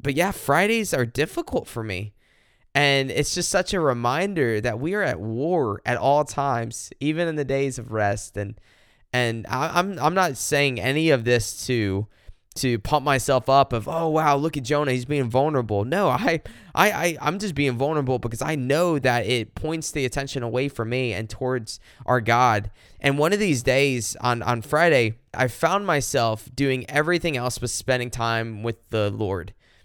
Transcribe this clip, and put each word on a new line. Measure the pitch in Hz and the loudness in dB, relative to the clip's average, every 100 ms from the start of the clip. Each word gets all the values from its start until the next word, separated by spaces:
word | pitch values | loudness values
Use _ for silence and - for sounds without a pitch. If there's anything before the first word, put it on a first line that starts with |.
but | 135 | -4
yeah, | 139 185 | 0 0
Fridays | 190 - 147 202 226 208 | -2 2 4 4 2 0
are | 147 | 0
difficult | 117 165 233 - 330 - - | 0 0 -2 -2 -4 -4 -4
for | - | -8
me. | 113 92 104 - _ _ _ _ _ 139 | -6 -6 -8 -14 _ _ _ _ _ 2
And | 143 139 135 | 4 2 0
it's | 117 143 | 0 -2
just | 180 175 | -2 0
such | - 185 | 0 0
a | 196 | 0
reminder | 151 123 120 139 202 185 127 107 | 2 2 0 0 0 0 0 2
that | 120 110 | -2 -2
we | 147 | -4
are | 208 | -2
at | 170 95 | -2 -2
war | 107 110 151 180 120 101 | -4 -2 0 2 0 -2
at | - 120 | -2 0
all | 120 147 | 4 2
times, | 147 - 139 120 113 - - - | 2 -2 -2 -2 -4 -8 -14 -6
even | 143 156 170 | -4 0 -2
in | |
the | 151 | -2
days | 135 135 139 127 | 0 0 0 -4
of | 110 | -6
rest. | 107 101 98 - - | 0 0 0 -6 -8
And, | 101 110 _ _ _ _ _ | -8 -10 _ _ _ _ _
and | 127 120 117 110 | -2 0 -2 -4
I, | 127 156 175 | -2 0 0
I'm, | 190 180 | -2 0
I'm | 139 | 0
not | 185 180 131 | 2 0 -2
saying | - 143 143 123 | 0 2 2 0
any | 110 143 160 | 0 2 4
of | 139 | 4
this | 113 123 107 - - | 4 2 0 -6 -2
to, | 123 104 95 107 _ - - _ - | 0 0 0 -4 _ -20 -20 _ -4
to | 131 117 | -2 0
pump | - 151 | 0 0
myself | 135 135 - 131 120 | 2 0 2 2 6
up | 135 135 | 4 4
of, | 117 104 | 0 -4
"Oh, | 160 165 | -2 0
wow, | 156 156 143 | 2 4 2
look | 156 151 | 2 -4
at | |
Jonah, | 120 147 147 | -2 0 2
he's | 127 | -2
being | 123 147 123 | -2 -2 0
vulnerable." | 123 147 147 113 104 | 2 2 0 0 -2
No, | 110 175 185 | 0 2 2
I, | 123 233 160 - - - | 2 2 0 -4 -20 -8
I, | - 196 | 0 0
I, | 196 175 151 | 2 -2 -2
I'm | 139 185 | -4 -4
just | 202 143 | -4 0
being | 143 120 | 0 0
vulnerable | 139 156 131 127 | 0 0 0 -2
because | 123 113 | -2 -6
I | 147 | -4
know | 156 127 143 175 156 | -2 0 2 2 2
that | 131 120 120 | 2 0 0
it | 127 107 - | 0 -2 -6
points | 156 160 151 | -6 -4 -4
the | 151 | -4
attention | 127 143 139 139 | -2 -4 -6 -6
away | 117 127 139 | -4 -2 -2
from | - 113 | -4 -4
me | 123 123 | -2 -2
and | 95 110 | -4 -8
towards | - 127 127 110 - - - - | -6 -4 -4 -6 -14 -16 -12 0
our | 127 | 0
God. | 110 117 127 107 101 - - - | 4 4 4 4 -2 -12 -20 -2
And | - 143 | 0 4
one | 156 | 2
of | 202 | 2
these | 208 135 | 2 2
days | 123 131 143 123 110 - | 2 4 4 2 -4 -2
on, | 123 120 | 0 0
on | 113 120 | 0 -2
Friday, | 110 151 170 139 113 110 _ | 0 2 6 6 4 -2 _
I | - 127 | -2 -2
found | - 160 196 | 0 0 0
myself | 202 151 127 135 117 110 - | 0 0 0 0 2 0 -6
doing | - 139 131 - | -2 0 0 -2
everything | 143 151 175 170 135 | -2 0 0 0 -2
else | 123 - | -4 -4
but | 123 | -6
spending | - - 127 123 | -6 -2 -2 -2
time | 117 117 113 113 107 | -4 -2 -2 -4 -6
with | 113 117 - | -6 -6 -4
the | 110 104 | 0 0
Lord. | 104 104 95 85 - _ _ | 0 -2 -4 -6 -14 _ _